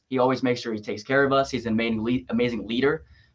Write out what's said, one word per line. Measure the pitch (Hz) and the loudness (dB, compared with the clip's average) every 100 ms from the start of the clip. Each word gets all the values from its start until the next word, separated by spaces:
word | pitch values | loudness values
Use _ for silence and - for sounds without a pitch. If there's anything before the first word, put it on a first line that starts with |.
| _ | _
He | 131 | 2
always | 127 127 | 2 2
makes | 127 120 | 2 0
sure | 117 | -2
he | 107 | -6
takes | - 107 | -6 -8
care | - 135 | -2 2
of | 139 | 4
us. | 135 135 | 2 0
He's | 123 113 | -2 -2
an | |
amazing | 110 117 113 | 0 0 -2
le-, | 110 127 - | 0 -2 -2
amazing | 113 123 117 98 | 0 0 -2 -4
leader. | 120 139 160 - - _ | 0 0 0 -6 -20 _